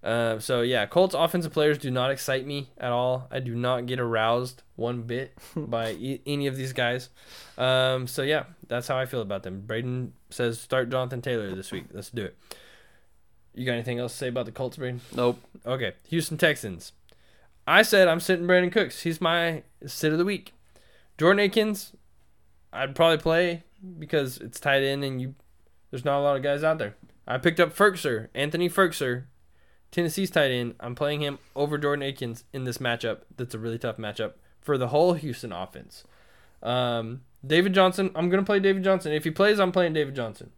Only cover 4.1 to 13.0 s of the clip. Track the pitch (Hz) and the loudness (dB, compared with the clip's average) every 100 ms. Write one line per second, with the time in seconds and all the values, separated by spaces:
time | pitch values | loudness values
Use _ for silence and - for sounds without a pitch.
4.1 | 113 113 120 127 - _ - 117 120 117 | 2 2 2 -2 -12 _ -6 -4 -4 -6
5.1 | 123 131 - - - 147 117 113 87 127 | -6 -8 -14 -12 -10 -4 -4 -4 -4 -6
6.1 | 135 - 143 139 135 131 127 120 123 127 | -8 -4 -2 -2 -4 -6 -2 0 -2 -6
7.1 | _ - - - - 127 131 131 131 127 | _ -20 -20 -18 -2 2 4 4 0 -4
8.1 | 139 139 156 - - - 120 120 131 131 | -4 0 0 -2 -16 -6 -6 -2 -2 -2
9.1 | 127 104 98 95 95 104 110 123 123 123 | -4 -4 -6 -6 -10 -6 -4 -4 -4 -6
10.1 | - _ - 120 113 - 131 120 131 127 | -12 _ -2 -2 -2 -2 0 0 -2 -2
11.1 | 127 123 120 101 95 95 95 76 95 98 | -4 -4 -4 -4 -8 -8 -10 -10 -14 -10
12.1 | 113 78 - _ - - - - - | -8 -8 -12 _ -20 -20 -20 -20 -20